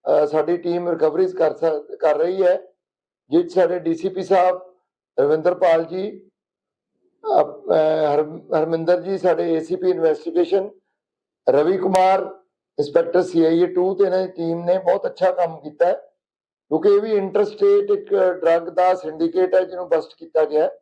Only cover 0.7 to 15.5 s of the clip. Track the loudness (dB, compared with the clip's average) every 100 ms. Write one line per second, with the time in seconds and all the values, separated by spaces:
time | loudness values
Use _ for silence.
0.7 | -4 -4 0 0 0 -2 0 -2 0 -2
1.7 | -2 -8 -2 0 2 0 2 2 0 -4
2.7 | _ _ _ _ _ _ 0 0 0 0
3.7 | 0 -4 -4 -4 -6 0 2 2 0 -10
4.7 | _ _ _ _ -2 0 2 0 2 2
5.7 | 2 0 -6 -8 -12 _ _ _ _ _
6.7 | _ _ _ _ _ -2 0 0 -6 -2
7.7 | 0 2 0 0 0 -2 -8 -4 -2 -2
8.7 | -2 0 0 -2 -2 0 0 0 -2 -4
9.7 | -2 -2 0 0 0 -2 -2 0 0 -2
10.7 | -14 _ _ _ _ _ _ 0 2 2
11.7 | 0 0 2 4 2 -2 -14 _ _ _
12.7 | -8 0 0 2 0 2 2 2 2 0
13.7 | 0 -2 0 0 0 -4 -6 -6 -4 -2
14.7 | 0 0 -2 -2 -2 -2 0 -4